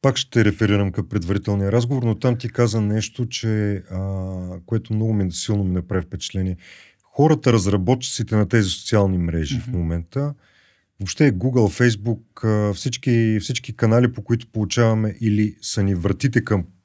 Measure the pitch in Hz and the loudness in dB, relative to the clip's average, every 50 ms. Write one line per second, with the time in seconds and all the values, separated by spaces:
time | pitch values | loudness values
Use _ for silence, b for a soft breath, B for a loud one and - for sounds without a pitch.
0 | - 135 131 - - _ - 120 110 107 101 - 110 98 104 101 101 98 90 - | 2 2 0 0 -6 _ 2 4 4 4 4 2 2 2 2 2 2 0 -2 -4
1 | 92 - - 107 85 82 98 101 - - 104 101 98 98 104 123 120 120 139 131 | -6 -4 -4 -4 -2 -2 -2 -2 -2 -2 -2 0 0 0 0 0 0 0 -2 0
2 | 120 117 110 113 - 127 123 120 - 113 - - 120 110 101 113 107 104 107 110 | 0 -2 -2 0 0 -2 0 0 -4 -8 0 0 0 2 2 0 0 0 0 -2
3 | - - _ - 123 117 - - - 110 110 107 104 104 101 95 90 - 95 92 | -4 -6 _ -6 -6 -6 -6 -6 -4 -2 0 0 0 -2 -2 -4 -6 -8 -6 -6
4 | 95 95 98 95 92 95 95 92 90 90 90 87 87 - 113 107 92 - 110 107 | -4 -4 -4 -4 -6 -6 -6 -8 -8 -10 -12 -14 -8 -4 -4 -4 -2 -2 -2 -2
5 | 110 113 110 104 98 92 82 - - - 107 101 98 92 90 90 85 - 95 92 | 0 0 0 0 0 -2 -2 -6 -4 -2 -2 0 0 0 -2 -2 -2 -2 -2 -4
6 | 82 - - 78 - - - 98 95 92 90 B B B B B B B B B | -2 -4 -10 -10 -10 -6 -4 -4 -2 -2 -4 B B B B B B B B B
7 | B _ _ - 143 156 156 - - 131 117 110 90 101 101 98 90 95 131 120 | B _ _ 2 4 4 4 4 4 4 4 4 4 2 0 2 2 2 0 0
8 | 123 - - - 113 - 113 107 104 95 - 117 104 95 - - - - 113 107 | 0 -6 -6 -6 -4 0 2 0 2 4 2 2 2 2 -2 -6 -4 0 2 2
9 | 98 98 92 90 85 85 80 82 80 69 135 123 - 120 127 90 85 82 85 85 | 4 4 2 0 0 0 -2 -2 -2 -2 -4 -6 -6 -4 -4 -2 -2 -2 -2 -4
10 | 82 _ - 135 143 147 143 b b b b b b b b b b b _ _ | -6 _ -6 -4 -4 -4 -6 b b b b b b b b b b b _ _
11 | 101 92 - - 151 143 117 90 104 131 123 127 110 98 - - 123 123 113 98 | -8 -8 0 2 2 2 2 2 -2 0 2 4 2 2 2 4 2 2 2 0
12 | 101 117 113 113 - _ _ - - 110 107 107 104 104 98 - - 127 117 - | -4 -4 -4 -4 -8 _ _ -4 -2 0 2 2 2 0 -2 -2 -6 -6 -6 -4
13 | - 131 120 117 113 110 110 107 101 - 123 - - - 117 - 120 110 113 120 | -2 0 2 2 2 2 0 0 -2 -4 -6 -6 -6 -10 -4 0 2 4 4 4
14 | 123 123 123 - 104 - 120 117 - _ _ 113 104 90 - 120 117 113 110 110 | 4 2 0 -4 -2 -2 -2 -2 -2 _ _ -4 -4 -2 2 2 2 2 2 2
15 | 110 107 - - 117 110 104 104 107 107 - _ - - - 110 98 98 98 87 | 0 -2 -4 -2 0 0 2 2 0 0 -2 _ -10 -6 -2 0 0 0 0 0
16 | 85 98 98 - - 135 113 120 - - 107 95 85 - _ _ | 0 -2 -2 0 -2 0 0 0 0 2 -2 -2 -2 -6 _ _